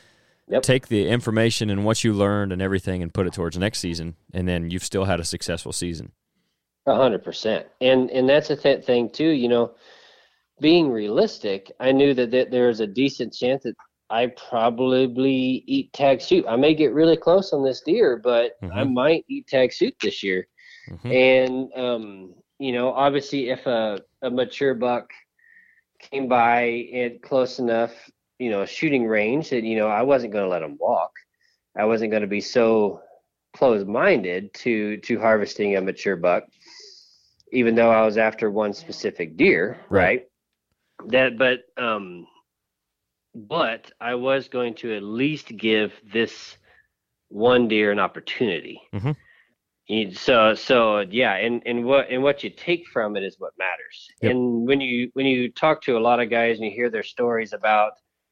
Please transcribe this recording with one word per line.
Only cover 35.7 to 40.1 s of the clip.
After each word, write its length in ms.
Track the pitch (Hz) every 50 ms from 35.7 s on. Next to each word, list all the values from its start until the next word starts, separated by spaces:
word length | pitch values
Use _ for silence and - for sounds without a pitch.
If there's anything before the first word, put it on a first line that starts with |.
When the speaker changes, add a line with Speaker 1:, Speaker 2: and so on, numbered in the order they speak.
| 98
Speaker 1:
a 40 | 95
mature 360 | 95 95 92 - - 101 95
buck, 280 | 85 87 87 90 - - - _ _ _ - - - - - - - - _ _ _ _ _ _ _ _ _
even 220 | - 127 117 117 113
though 160 | 117 117 117
I 140 | 113 110 110
was 120 | 110 101 110
after 320 | 110 110 - - 113 104
one 220 | 101 107 104 104
specific 640 | 98 - - - - - - 98 - - 87 78 80
deer, 440 | 90 165 196 113 82 92 117 - - - -
Speaker 2:
Right. 360 | 101 95 90 95